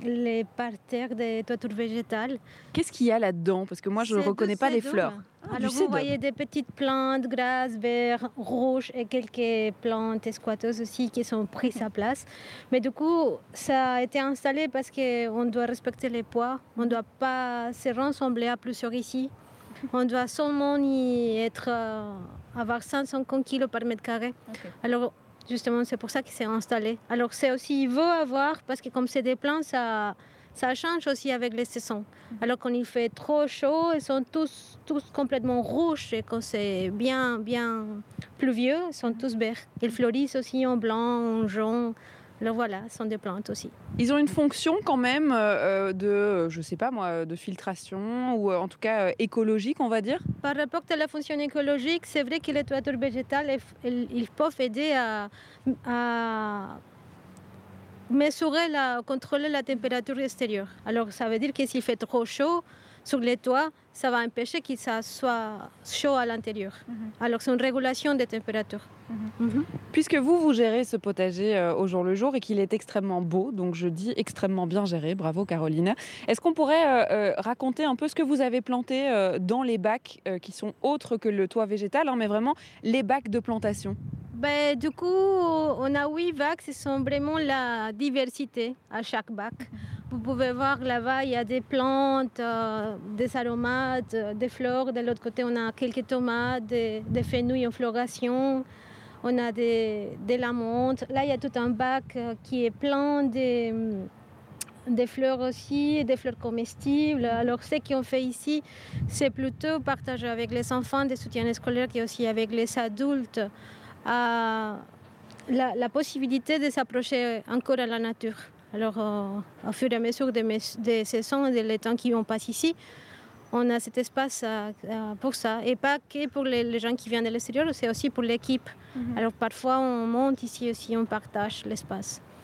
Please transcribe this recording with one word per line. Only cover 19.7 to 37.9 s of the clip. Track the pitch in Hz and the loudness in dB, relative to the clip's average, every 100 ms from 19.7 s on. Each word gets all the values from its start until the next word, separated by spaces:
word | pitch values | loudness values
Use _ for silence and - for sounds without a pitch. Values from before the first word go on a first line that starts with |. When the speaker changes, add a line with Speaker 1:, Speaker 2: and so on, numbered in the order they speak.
| - 262 | -12 -4
Speaker 1:
On | 247 | 0
doit | 247 254 247 | 2 2 0
seulement | - 294 285 285 285 | 0 0 2 2 2
y | 277 269 254 247 233 220 | 2 2 2 2 2 2
être, | 226 - - | 0 -2 -2
euh, | 233 226 214 208 196 180 - - 240 | -2 -2 -6 -8 -10 -12 -16 -12 -6
avoir | 226 240 | -2 -2
cent | - 277 | -2 -2
cinquante | 269 269 262 269 | 0 -2 0 0
kilos | 262 269 254 | 0 0 0
par | 233 | 0
mètre | 233 226 | -2 -2
carré. | - 226 240 247 - | -2 -2 -4 -6 -14
Speaker 2:
Ok. | 220 180 - | -14 -14 -4
Speaker 1:
Alors, | 233 240 240 - - - - | 0 2 0 -4 -18 -20 -6
justement, | 240 - 240 | -4 0 0
c'est | 240 233 | 0 -2
pour | 220 | -4
ça | 277 | -4
que | 254 | -4
c'est | - | -4
installé. | 220 220 214 233 214 226 - | -2 -2 0 0 0 -4 -2
Alors, | 240 240 | 0 0
c'est | - 277 | 2 2
aussi | 254 - 285 269 | 2 0 2 2
beau | 254 | 4
à | 330 339 | 4 4
voir | 294 269 285 311 - | 2 2 2 0 -4
parce | 269 | -8
que | 254 | -4
comme | 262 247 | -2 0
c'est | 277 | 2
des | 240 254 | 2 2
plantes, | 285 302 | 0 0
ça, | 302 262 233 220 208 - - - - | 0 -2 0 0 -2 -4 -12 -20 -20
ça | - 254 | -4 -2
change | 262 330 339 302 | 0 0 0 0
aussi | 269 277 | -2 0
avec | 254 247 | -2 -2
les | 226 240 | -2 -4
saisons. | 247 - 208 208 - - | -6 -6 -6 -8 -16 -16
Speaker 2:
Mhm. | 220 | -4
Speaker 1:
Alors, | 233 247 | -2 0
quand | 254 | 0
il | 247 240 | -2 0
fait | 247 233 | 0 -2
trop | - - 302 294 | -2 0 2 2
chaud, | - 277 311 339 | 2 2 4 2
ils | 311 | 2
sont | - 269 254 | 0 0 0
tous, | 320 311 - - - - | -2 -2 -4 -20 -12 -4
tous | 294 - | -4 -2
complètement | - 277 262 240 247 | -2 0 0 0 0
rouges. | 226 240 339 302 - | 0 2 2 0 -2
Et | 226 | -6
quand | 214 226 | -4 -6
c'est | 226 220 202 190 190 | -2 -2 0 0 0
bien, | 202 247 262 254 233 | 0 0 2 2 0
bien | 214 240 233 226 214 | -2 -2 0 -2 -6